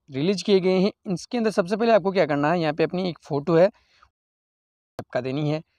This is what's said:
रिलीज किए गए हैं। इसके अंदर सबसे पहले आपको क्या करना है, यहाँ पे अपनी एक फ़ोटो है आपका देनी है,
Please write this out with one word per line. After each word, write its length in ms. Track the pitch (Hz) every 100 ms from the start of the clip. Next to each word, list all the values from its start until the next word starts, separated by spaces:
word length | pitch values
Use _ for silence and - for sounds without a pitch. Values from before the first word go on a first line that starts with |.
| -
रिलीज 320 | 131 160 202
किए 160 | - 196
गए 200 | 180 185
हैं। 340 | 190 - -
इसके 240 | 175 - 240
अंदर 140 | 220
सबसे 240 | 214 175 202
पहले 160 | 233
आपको 200 | 220 180
क्या 140 | 190 151
करना 260 | 147 147
है, 100 | 175
यहाँ 120 | 160
पे 100 | 160
अपनी 260 | 160 180 185
एक 100 | 156
फ़ोटो 340 | - 143 147 165
है 100 | 190
आपका 1600 | - _ _ _ _ _ _ _ _ _ _ _ - - 131
देनी 280 | 127 135 151
है, 120 | 156 -